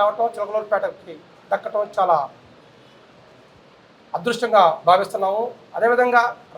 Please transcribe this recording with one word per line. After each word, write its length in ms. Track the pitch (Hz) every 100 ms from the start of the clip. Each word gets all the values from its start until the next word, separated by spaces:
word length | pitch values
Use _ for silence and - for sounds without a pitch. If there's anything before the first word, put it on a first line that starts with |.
రావటం, 280 | 208 208 233
చిలకలూరుపేటకి 840 | 208 202 214 214 202 190 160 - 156 - - -
దక్కటం 360 | 196 - 214 202 -
చాలా 200 | 180 160 139 - - - - - - - - - - - - - - - - _ - 160
అదృష్టంగా 440 | 175 226 233 208 175 - 165
భావిస్తున్నాము. 540 | 185 196 214 190 208 240 - - -
అదేవిధంగా 440 | 226 240 247 240 240 233 -